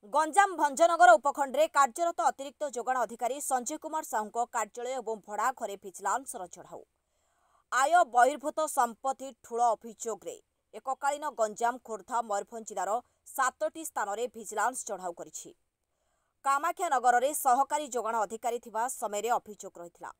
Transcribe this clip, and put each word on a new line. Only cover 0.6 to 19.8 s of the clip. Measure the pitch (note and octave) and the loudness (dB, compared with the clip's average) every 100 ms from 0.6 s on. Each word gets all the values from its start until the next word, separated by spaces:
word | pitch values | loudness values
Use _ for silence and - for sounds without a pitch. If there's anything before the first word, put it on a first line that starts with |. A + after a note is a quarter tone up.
| D4+ C4+ E4+ E4+ F4 | 0 4 4 8 10
ଉପଖଣ୍ଡରେ | D#4+ C#4+ C#4 C#4 B3+ D#4+ | 10 6 -2 -2 2 2
କାର୍ଯ୍ୟରତ | D4 C#4 A3+ E4+ E4+ | 4 2 2 -2 2
ଅତିରିକ୍ତ | D#4 - C#4 - D4 | 0 0 -10 -8 -8
ଯୋଗାଣ | A#3+ A#3 B3+ | -6 -2 -2
ଅଧିକାରୀ | A3 A#3 A#3 C4+ | -2 -2 -6 -4
ସଞ୍ଜୟ | - C4 B3 D4+ | -2 -4 -2 -8
କୁମାର | D#4 D#4 | -6 -8
ସାହୁଙ୍କ | - A3+ G#3+ A#3 A#3+ | -4 -6 -4 -4 -4
କାର୍ଯ୍ୟାଳୟ | A#3+ G#3+ - A#3+ | -4 -6 -8 -8
ଏବଂ | C4 A3 A3 F#3 | -6 -6 -10 -8
ଭଡ଼ା | A#3 A#3 | -2 -2
ଘରେ | B3 A3 G3+ | -2 -8 -10
ଭିଜିଲାନ୍ସର | G3+ - G3 A3 C4+ A3 F3 | -14 -8 -2 -2 -4 -12 -14
ଚଢ଼ାଉ। | F3+ D3 A2 - _ _ _ _ _ _ _ _ | -14 -18 -18 -20 _ _ _ _ _ _ _ _
ଆୟ | A#3+ C#4 F4 D#4 | 0 4 4 4
ବହିର୍ଭୂତ | A#3+ B3 D4 C#4 D4+ D#4 | 6 4 4 -6 -2 -2
ସମ୍ପତ୍ତି | - B3+ A3 C4+ C4+ C4+ A3+ | 0 -2 -2 -6 -4 -8 -14
ଠୁଳ | - A#3 A#3+ | -10 0 2
ଅଭିଯୋଗରେ | G#3+ A#3 G#3+ A3+ G3+ E3+ A#2+ _ _ _ | 0 -4 -12 -8 -8 -10 -14 _ _ _
ଏକକାଳୀନ | G#3+ B3 C4 C#4+ D4 D4+ | -14 -10 -4 -2 -2 -8
ଗଞ୍ଜାମ, | A#3+ A3 G#3 A#3 B3 | -2 -2 0 -2 -2
ଖୋର୍ଦ୍ଧା, | - A3 F#3 A#3+ | -8 -12 -6 -4
ମୟୂରଭଞ୍ଜ | A#3 G3+ G3+ A#3 A3 | -2 -4 -4 -12 -10
ଜିଲ୍ଲାର | G#3 F#3 A3+ - _ - | -6 -2 -2 -4 _ -14
ସାତଟି | - B3+ - D#4 D#4+ | 0 0 0 -6 -6
ସ୍ଥାନରେ | D#4+ - G#3 G#3 B3 | -10 -6 -4 -4 -6
ଭିଜିଲାନ୍ସ | A3+ G3+ G#3+ G#3+ C4 | -8 -10 -2 -2 -2
ଚଢ଼ାଉ | - G3 F#3 | -10 -8 -8
କରିଛି। | E3+ D#3+ - - - _ _ _ _ _ _ _ _ | -10 -14 -16 -18 -20 _ _ _ _ _ _ _ _
କାମାକ୍ଷାନଗରରେ | C#4 C#4 D#4+ F4 F4 C4+ A#3+ B3 B3+ | 0 0 0 -2 0 4 6 4 4
ସହକାରୀ | D4+ C4+ B3 C4+ D4 D4+ | 0 2 4 4 -2 -2
ଯୋଗାଣ | A#3+ G#3+ A3+ | -4 -2 -2
ଅଧିକାରୀ | G3+ A3 A#3+ A#3 | -2 -4 -4 -4
ଥିବା | A#3 G#3 A#3+ | -6 -4 -4
ସମୟରେ | - A3 G#3 G#3+ | -4 -6 -4 0
ଅଭିଯୋଗ | A#3 - G#3 F#3+ | 0 -2 -18 -16
ରହିଥିଲା। | E3+ | -16